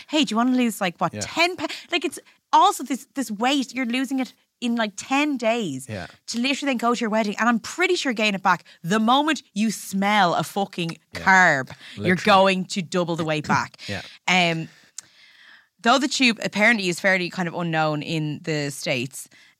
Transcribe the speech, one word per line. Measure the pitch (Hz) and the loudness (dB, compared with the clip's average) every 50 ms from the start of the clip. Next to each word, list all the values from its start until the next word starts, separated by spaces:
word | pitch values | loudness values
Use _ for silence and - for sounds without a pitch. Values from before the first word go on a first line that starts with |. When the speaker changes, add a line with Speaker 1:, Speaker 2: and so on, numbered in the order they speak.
| - - | -12 -4
Speaker 1:
"Hey, | 285 311 269 | 0 0 0
do | - 214 | 0 0
you | |
wanna | 226 240 262 254 | 0 2 2 2
lose, | 254 247 233 196 - | 2 0 0 0 -2
like, | 202 180 - - | -4 -4 -2 -2
what, | 185 160 - | -4 -4 -2
Speaker 2:
Yeah. | 208 | -6
Speaker 1:
ten | 196 - - 311 339 359 359 | -8 -6 -2 0 0 0 0
pa-," | - 294 311 - - - - | -4 -8 -8 -8 -10 -10 -4
like, | 339 349 - | -4 -4 -4
it's | 302 - - - _ _ _ _ - | -4 -8 -8 -18 _ _ _ _ 2
also | - 311 339 392 - - 277 | 4 6 6 6 4 0 -4
this, | - 277 214 - _ - | -6 -6 -6 -6 _ -8
this | 277 254 - | -8 -6 -6
weight, | 214 190 233 262 294 277 240 - - | -4 -2 0 0 2 0 -2 -4 -4
you're | 262 262 | -6 -4
losing | 226 233 254 269 - 277 262 | -2 -2 -2 -2 -2 -2 -4
it | 254 - - _ _ _ _ - | -4 -6 -8 _ _ _ _ -6
in, | 247 240 233 | -4 -2 0
like, | 233 220 214 - | 0 -2 -2 -4
ten | - - - 269 277 294 302 277 | -10 -6 0 0 2 2 2 0
days | 226 240 220 233 240 214 160 131 131 131 - | 0 0 0 0 0 -2 -4 -6 -8 -8 -8
Speaker 2:
Yeah. | 110 92 82 - - _ _ - | -10 -10 -10 -12 -16 _ _ -8
Speaker 1:
to | - 233 | -6 -2
literally | 240 277 285 - 294 277 | 0 -2 -2 -2 -2 -2
then | 262 220 | -2 0
go | 240 233 240 | 0 0 0
to | - | 0
your | 240 214 | -2 -2
wedding. | 214 220 226 208 196 - | 0 0 0 -2 -2 -2
And | 220 240 | 0 0
I'm | 240 208 | 0 0
pretty | - - - - 359 370 359 | -2 -6 -4 -2 0 0 0
sure | 339 - 277 | 0 0 -4
gain | 220 208 214 214 196 | -2 0 0 0 0
it | 185 | 0
back. | - 196 180 170 - - - _ | 2 2 2 2 -2 -16 -20 _
The | - 165 208 220 | -4 0 0 2
moment | 220 226 254 277 294 320 302 - - _ - | 4 4 4 4 4 2 0 -2 -4 _ -4
you | 196 220 226 | -2 -2 -2
smell | 180 - - - 196 190 196 202 208 208 190 175 - | -2 -4 -8 -6 -2 0 0 2 4 4 4 4 4
a | - | 0
fucking | 165 - - 202 196 196 - - 170 165 156 - _ _ - | -2 -2 -2 -4 -4 -4 -4 -6 -6 -6 -6 -12 _ _ -12
Speaker 2:
Yeah. | - | -2
Speaker 1:
carb, | - 190 190 185 185 170 147 135 131 - - - - - - | 2 6 6 8 8 6 4 2 -2 -6 -12 -20 -20 -18 -12
you're | 101 104 175 185 | -4 0 0 0
Speaker 2:
Literally. | 165 - | 2 4
Speaker 1:
going | 214 202 190 190 196 190 185 180 | 6 6 6 6 6 4 0 -4
to | - - 202 | -6 -6 -6
double | 165 139 - 180 175 165 170 | -6 -2 -2 -2 -2 0 -2
the | 156 160 | -4 -2
weight | 156 156 151 143 - | -2 -2 -4 0 0
back. | 143 127 113 - - - | 0 0 0 -4 -10 -16
Speaker 2:
<clears throat> | - - | -10 -8
Yeah. | 101 90 - - - - - | -8 -8 -8 -14 -16 -8 -2
Speaker 1:
Um, | - 180 185 175 170 165 160 160 - - _ _ _ - - - _ _ _ - - _ - - - - - _ _ _ _ | 2 2 4 4 2 0 -2 -6 -10 -14 _ _ _ -20 -20 -20 _ _ _ -20 -20 _ -20 -20 -20 -20 -20 _ _ _ _
though | - 233 254 277 | 2 4 4 4
the | 277 262 | 2 0
tube | - - 269 240 214 - | 0 2 2 2 2 0
apparently | - 190 - 196 214 233 240 208 190 180 | -4 -6 0 2 4 4 4 2 0 -2
is | 170 - | -4 0
fairly | - 196 185 185 180 165 | 0 2 2 2 0 -4
kind | - 185 180 165 | -4 -6 -6 -6
of | - | -4
unknown | 175 175 165 160 156 156 156 151 151 | -4 -4 -2 0 0 2 0 0 -2
in | - - 165 156 151 151 147 - | -4 -4 -4 -4 -2 -4 -6 -6
the | - 160 156 151 143 139 | -6 -4 -4 -4 -4 -6
States, | 139 - - 170 139 123 113 - - - - - - - - _ _ | -8 -8 -4 -4 -2 -2 -4 -6 -10 -16 -18 -18 -20 -20 -20 _ _